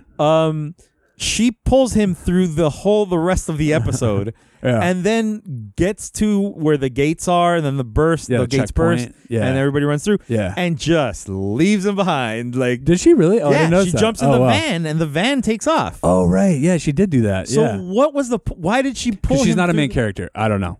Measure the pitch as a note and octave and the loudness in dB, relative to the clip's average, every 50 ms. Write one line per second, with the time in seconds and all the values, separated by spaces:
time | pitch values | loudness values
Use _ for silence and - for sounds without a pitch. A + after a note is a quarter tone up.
0 | - _ _ - D3+ D3+ D#3+ D#3+ D#3+ D#3+ D#3 D#3 D3+ D3 F3 _ _ _ _ _ | -20 _ _ -2 0 2 2 2 2 0 -2 -4 -8 -10 -12 _ _ _ _ _
1 | _ _ _ - - - - - A3+ B3 G#3+ _ - - B3 C4+ C4 A3 F3+ A3 | _ _ _ -8 -6 -6 -2 0 0 0 0 _ -2 2 2 4 2 2 2 0
2 | G#3 F#3+ E3+ - - F3+ F3 F3+ F#3 F3 D3+ D#3 E3 D3 - - - G3 G#3 G#3+ | 0 0 -2 -4 -4 0 0 2 0 0 0 0 0 0 -2 -2 0 0 2 2
3 | G#3 F#3 F3+ E3 D#3+ F3+ F#3 - - - D#3+ C#3+ D#3 D3 D#3 D3+ G#2+ - C3 - | 0 0 0 -2 0 0 0 -2 -2 -4 -4 -2 0 0 0 0 0 -2 -2 -2
4 | B2+ A2+ G2+ G2 G2 A2+ - _ _ _ _ _ - B2+ A#2+ A2+ F3+ F3 F#3 F#3 | 0 0 0 0 -2 -4 -8 _ _ _ _ _ -2 0 0 2 2 0 0 0
5 | E3+ G#3 A3+ A3+ A3 G#3+ G#3+ G#3+ - F#3 C3 A#2 G#2+ G2+ - - E3+ F#3+ G#3+ - | 0 0 0 0 0 -2 -4 -6 -10 -12 -12 -12 -12 -14 -4 -2 -2 -2 -2 -6
6 | - - - - G#3+ G#3+ G#3 G3 G3 G3+ - - D3+ D3+ D3+ C#3 C3+ C3 A#2 C3+ | -12 -14 -4 -2 0 0 2 0 -2 -2 -4 -2 0 0 0 2 0 -4 -2 0
7 | C#3+ D3+ E3 - - F#3 F3 F3 F3 F3 E3+ E3+ D3+ C#3 C#3 C#3 B2+ A2+ G#2+ C#3+ | 0 0 0 -2 -2 0 0 2 2 2 2 0 0 -2 -2 -4 -6 -4 0 0
8 | D#3 E3 E3 - - - B2+ A#2 B2+ A#2+ C3+ C3 A2 G2+ - - E3 E3+ E3+ - | 2 2 2 0 -2 -2 0 0 0 0 0 -2 -2 -2 0 0 2 2 2 0
9 | B2 - - _ _ - A#2 A2+ G#2 B2+ C3 C3+ C3+ C#3+ C#3 D3 C#3+ C#3+ D3 D3 | -2 -6 -10 _ _ -6 -2 -2 0 0 0 0 0 0 0 0 0 0 -2 -2
10 | - G#3 G#3 F#3 - - A#2 A2 G2 F2+ F#2+ F3 F3+ F3 E3 B2 - D3 E3+ D#3+ | 0 0 -2 -2 -2 -2 -2 -2 -2 -2 -2 -2 -2 -2 -2 -4 0 0 2 2
11 | C#3 A2+ F#2+ - - G2+ F#2+ F#2+ G2 G2+ G#2 C3 E3 G3+ G#3+ G3 F#3 G#3 G3+ F#3+ | 2 0 -4 -8 -10 -8 -6 -4 -4 -4 0 0 2 2 2 2 0 -2 -2 0
12 | F#3+ F#3 D#3+ C3+ B2 A2 A2 A#2 A#2+ B2 A#2+ B2+ B2+ B2 B2 A#2+ C3+ D#3+ F3 F3+ | -2 0 0 -2 -2 -4 -4 -6 -8 -6 -4 -2 -2 0 -2 -2 0 0 0 2
13 | - E4 E4+ B3 D#3+ E3+ G#3+ A#3 D#3+ D3 G#3+ C#4 - - E3+ F#3+ G3 F3+ D3+ A#2 | 4 4 4 6 4 4 2 2 2 2 2 2 2 2 2 2 2 2 2 2
14 | G#3+ A3+ A3 - - C#3+ C3+ B2 B2+ B2 - - - - F3+ E3 E3 D#3 D3+ D#3+ | 2 2 0 0 2 2 4 4 4 4 4 2 0 -2 -2 -2 -2 -2 -2 -2
15 | E3 D3+ C#3 D#3+ G3 C4 C#4+ C4 - A3 A3+ G#3 - D4 E4 C#4+ B2+ F#2 - - | -2 -2 -2 -2 0 0 0 0 0 -2 -2 -2 0 0 0 0 -2 -4 -6 -4
16 | - E3+ F3+ - - F3 F#3 F#3+ G3 G3 E3 C3 C#3+ F3+ F3+ D#3 - D#3+ C#3 D3 | 0 2 2 2 2 2 2 2 4 2 2 2 2 2 0 0 0 -2 0 0
17 | G3+ G3 C#3+ B2 A2+ G2+ F#2+ F#2+ F2 - A#2+ A3 A3 B2 G2+ G2 F#3 F3 F#3+ A#3 | 0 2 2 2 2 2 0 -2 -4 0 2 2 2 2 0 -4 -6 -4 0 0
18 | C#4+ D#4 C#4 C#4+ C#4 A#3 B3 G3 - - - - D#3 F3+ A3+ C4+ C4 C#4 A#3+ - | 0 0 0 -2 -4 -2 -4 -4 -4 -8 -10 -6 -4 -2 0 0 0 -2 -4 -4
19 | - A#3+ G#3 - - - C4 C#4 B3 F3+ D#3+ F3+ F3 F3 E3 D#3+ C#3+ B2+ - C#3 | -6 -6 -6 -4 -2 0 0 2 2 2 2 2 2 0 2 0 0 0 0 -2
20 | A#2 G#2 F#2+ G#2+ F2 - - G2+ A2 A2 G#2 G2 F#2+ F2 F2 - | -2 -2 -4 -6 -10 -10 -6 -2 0 0 0 0 -2 -4 -6 -10